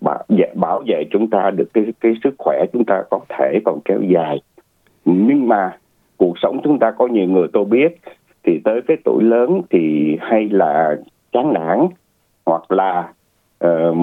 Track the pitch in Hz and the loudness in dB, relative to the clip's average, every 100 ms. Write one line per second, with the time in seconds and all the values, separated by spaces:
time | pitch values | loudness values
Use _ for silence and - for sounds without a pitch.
0 | - - - 101 90 - 82 92 113 82 | -4 -4 -2 0 0 -2 -2 -2 -2 -4
1 | 76 101 110 104 98 98 - 113 107 - | -2 -2 0 0 0 -2 -2 -2 -2 -2
2 | 113 113 139 135 - 131 180 123 - - | -2 -2 -4 -2 -2 -2 -2 -2 0 -2
3 | - 98 - - 67 90 - 73 - 101 | -2 -8 -6 -4 -2 0 -2 -4 -2 -2
4 | 98 90 80 71 - _ _ _ _ _ | 2 0 0 -6 -10 _ _ _ _ _
5 | - 92 113 143 120 107 92 - _ _ | 0 2 4 2 2 0 -2 -8 _ _
6 | _ - 90 - - 131 147 143 113 - | _ -2 -2 0 -4 -2 0 2 0 0
7 | 123 113 90 92 82 110 101 117 156 170 | 0 2 2 2 2 0 2 2 2 -2
8 | - - _ _ - - 107 117 123 160 | -20 -20 _ _ -2 0 0 -2 0 -2
9 | - 113 110 117 123 185 175 90 80 76 | 0 2 4 4 2 0 0 0 2 0
10 | 76 80 - 113 107 101 80 76 78 76 | 0 -2 -2 -2 0 0 2 2 0 -2
11 | - _ _ 123 147 95 80 104 180 180 | -8 _ _ -2 0 -2 0 0 0 -4
12 | _ _ _ _ - 82 - 95 95 87 | _ _ _ _ -2 -2 0 -2 0 -2
13 | 82 - _ _ _ - 85 82 85 82 | -6 -14 _ _ _ -4 0 0 0 2